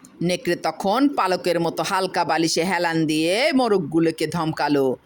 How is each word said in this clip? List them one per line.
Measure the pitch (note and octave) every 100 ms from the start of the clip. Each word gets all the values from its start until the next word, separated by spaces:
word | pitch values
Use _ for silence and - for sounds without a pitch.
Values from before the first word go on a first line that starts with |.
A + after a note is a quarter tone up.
| - -
নেকড়ে | E3 F3+ - F3
তখন | E3 D#3 G3 A3 C#4
পালকের | C#4 F#3+ F3+ F3+ E3+
মতো | E3+ E3+
হালকা | D#3+ F#3+ F#3+ F3+ D#3+
বালিশে | D#3+ E3 -
হেলান | E3+ F3 E3+ E3 D#3
দিয়ে | D#3 D#3+ G3 D4 C4+
মোরগগুলোকে | B3 G3+ C#3+ D#3+ E3 D#3+ D#3
ধমকালো, | F3 D#3+ D3 D3 C#3+ C3+ A#2+